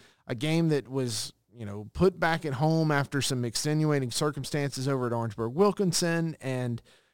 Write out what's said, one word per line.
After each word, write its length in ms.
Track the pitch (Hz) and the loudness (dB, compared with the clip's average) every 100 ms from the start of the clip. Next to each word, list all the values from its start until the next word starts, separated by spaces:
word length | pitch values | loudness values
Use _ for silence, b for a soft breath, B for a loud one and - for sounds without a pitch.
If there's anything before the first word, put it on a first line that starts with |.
| b b b | b b b
a 80 | |
game 360 | 113 151 165 165 | -4 0 2 4
that 180 | 147 123 | 2 0
was, 440 | 135 123 107 - - _ | -2 -2 -4 -8 -12 _
you 100 | 117 | -14
know, 240 | 104 104 107 | -12 -10 -8
put 260 | - 185 170 | 2 2 4
back 260 | 170 165 | 0 0
at 100 | 156 | -2
home 360 | 127 156 160 156 | 0 2 4 4
after 320 | 143 135 139 | 2 2 0
some 220 | - 131 | 0 0
extenuating 680 | 120 - 151 156 151 143 123 | -2 -2 0 2 2 2 0
circumstances 800 | - 151 143 123 151 139 131 135 | 0 -2 -2 -4 -2 -2 -2 -2
over 180 | 135 120 | 0 0
at 60 | |
Orangeburg 400 | 117 113 110 113 | -2 -2 -4 -2
Wilkinson, 800 | 143 202 196 190 - 175 165 165 - | 2 2 2 0 0 0 0 -2 -4
and, 400 | 131 127 123 117 - b b | -6 -4 -2 -4 -8 b b